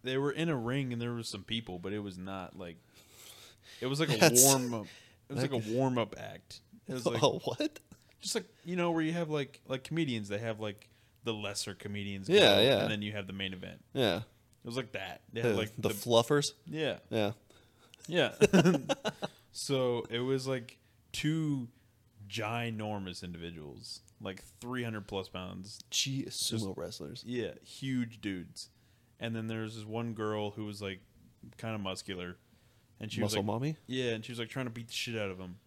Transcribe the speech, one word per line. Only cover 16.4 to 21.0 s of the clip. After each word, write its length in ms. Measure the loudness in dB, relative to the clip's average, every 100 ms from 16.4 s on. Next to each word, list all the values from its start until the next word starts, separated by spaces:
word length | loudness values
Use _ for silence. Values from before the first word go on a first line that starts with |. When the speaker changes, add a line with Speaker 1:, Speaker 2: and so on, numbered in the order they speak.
| 2 -6 -10
Speaker 1:
Yeah. 300 | -4 -2 -4 -2
Speaker 2:
Yeah. 220 | 2 2 -2 _ -20 -20 _ -20 -18 -2
Speaker 1:
Yeah. 260 | 2 2 4 8
<laughs> 260 | 8 8 4 0 -2 -4 -6 -10 -10 _ -10
So 460 | -2 2 2 0 -2
it 100 | -2
was, 260 | 0 0 0
like, 300 | -4 -6 -18 _ _